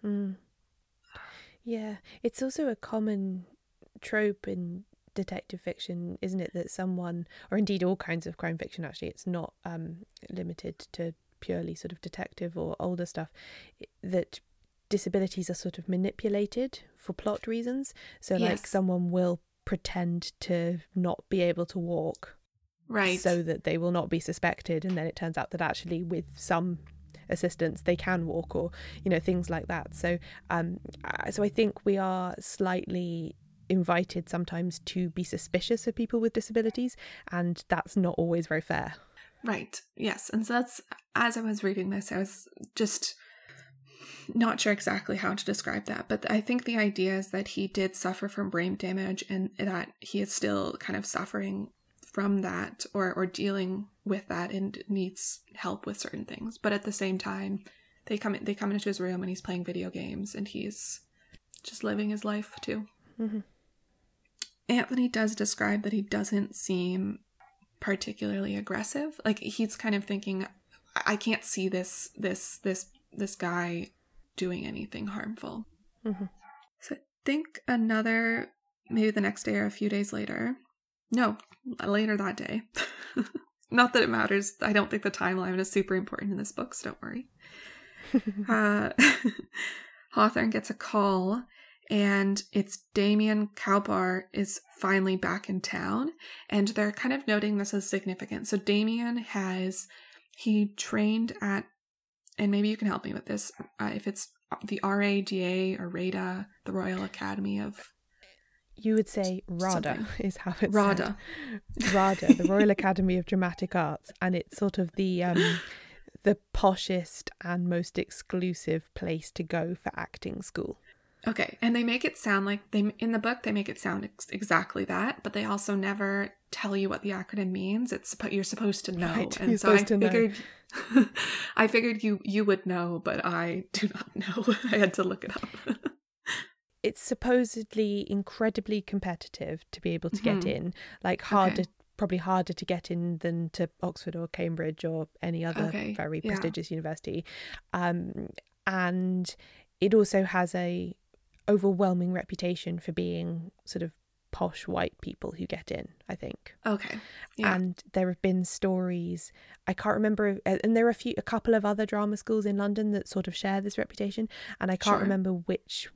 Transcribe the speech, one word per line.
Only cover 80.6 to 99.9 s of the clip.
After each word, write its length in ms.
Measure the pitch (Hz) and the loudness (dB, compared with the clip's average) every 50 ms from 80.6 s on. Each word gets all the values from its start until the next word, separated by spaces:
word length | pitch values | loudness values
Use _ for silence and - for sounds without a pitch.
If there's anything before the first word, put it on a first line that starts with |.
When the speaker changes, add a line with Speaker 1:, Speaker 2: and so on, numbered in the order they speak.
| - _ _ _ _ _ _ _ _ _ | -10 _ _ _ _ _ _ _ _ _
Speaker 2:
no, 260 | 226 247 247 208 214 - - _ - - - 254 233 - - | 2 4 4 4 2 -2 -8 _ -20 -14 -10 -8 -6 -2 0
later 300 | 202 202 208 220 214 208 | 2 2 4 4 2 2
that 200 | 202 196 196 208 | 2 0 -2 -2
day. 260 | - - - 214 226 - - - - - - - - - - - | -4 -6 -4 -6 -6 -6 -6 -6 -6 -6 -6 -8 -12 -16 -6 -4
<laughs> 60 | 254 226 - - - - _ _ _ - _ | -4 -2 -2 -6 -10 -12 _ _ _ -8 _
Not 220 | 226 247 247 247 - | 4 4 6 6 6
that 80 | 240 | 4
it 60 | - 240 | 4 4
matters. 440 | 226 220 214 - 202 202 202 - - - | 4 4 4 4 4 2 0 -2 -2 -2
I 120 | - 214 | 0 4
don't 180 | 208 208 196 - | 4 4 4 4
think 120 | 220 208 | 0 0
the 80 | - 196 | 0 -2
timeline 480 | 196 - 190 180 185 185 185 185 185 185 | -2 0 0 0 0 0 0 0 0 0
is 120 | 190 196 | 0 2
super 240 | - 202 196 - 190 | 2 2 2 2 0
important 340 | 185 202 - - - - 202 | 0 0 -2 -6 -4 -4 -2
in 60 | 190 - | -2 -2
this 140 | 208 - | -4 -4
book, 220 | - - 254 254 - | -6 -6 -6 -6 -8
so 160 | - - - | -8 -8 -8
don't 120 | - - | -8 -8
worry. 240 | - - - 247 - - | -10 -10 -8 -8 -10 -12
Speaker 1:
<laughs> 1160 | _ _ - - - - - - - - - - - - - - - 233 - 214 196 202 202 247 | _ _ -20 -20 -20 -20 -18 -18 -20 -20 -20 -20 -20 -18 -2 0 2 2 2 0 -2 -2 0 2
Speaker 2:
Uh, 420 | 226 214 214 208 208 208 214 - - - 269 294 - - - 226 - - - - - | 4 4 6 6 4 4 2 2 6 8 8 8 8 6 2 0 -2 -2 -8 -12 -10
<laughs> 560 | - - - - - - - - - - _ | -8 -8 -8 -8 -10 -14 -18 -20 -20 -20 _
Hawthorne 380 | - 208 214 220 220 240 233 226 | 4 4 4 6 4 2 2 2
gets 180 | 220 220 208 - | 0 0 -2 -4
a 60 | 214 | -6
call, 680 | - - - - 208 202 196 190 185 185 190 214 247 247 - - - - - - _ _ - | -8 -6 0 2 4 4 4 4 4 2 2 0 0 -2 -8 -16 -20 -20 -20 -20 _ _ 0
and 520 | 214 208 202 202 196 196 196 196 196 202 - - | 2 4 6 6 6 4 4 4 2 2 -2 0
it's 260 | - 202 196 - - - - _ - | 0 0 0 0 -4 -12 -12 _ 0
Damien 540 | 202 196 208 208 208 214 214 214 214 208 208 - | 4 4 6 6 6 6 4 4 2 2 -2 -4
Cowper 760 | - - 202 196 202 202 214 202 185 185 185 185 190 - - - | -4 0 2 4 4 4 2 2 2 2 2 0 -2 -4 -4 -4
is 260 | 208 196 196 - - - - - - | -2 -2 -2 -4 -6 -8 -14 -8 -2
finally 380 | - 190 196 196 190 190 190 | 2 4 4 4 4 4 2
back 320 | 185 185 170 175 202 - - | 2 0 0 -2 -2 -2 -4
in 120 | 190 185 | -4 -4
town, 500 | - - - 175 180 185 202 233 269 320 339 - - - - - - - | -2 -4 -4 -4 -2 -2 0 0 -2 -2 -4 -8 -14 -16 -16 -16 -6 0
and 180 | 208 208 202 208 | 2 2 2 2
they're 240 | 220 214 208 208 | 2 2 0 0
kind 220 | 208 - - 254 269 | 0 -2 -2 0 0
of 120 | 277 277 | 0 0
noting 300 | 226 214 208 208 214 208 | 2 2 2 2 2 0
this 160 | 202 202 202 | 0 0 0
as 160 | - 196 190 - | -2 -2 -2 -2
significant. 580 | - 190 196 185 185 - - - 208 - 214 - | -2 -2 -2 -4 -6 -6 -6 -8 -8 -6 -2 0
So 80 | 214 196 | -2 0
Damien 580 | 190 - 202 208 214 220 226 233 240 240 240 240 | 2 2 2 4 2 2 0 0 -2 -2 -2 -4
has, 680 | 226 - - 202 190 185 185 185 185 190 185 - - - | -4 -4 -2 -2 -2 0 -2 -2 -2 -2 -2 -4 -8 -10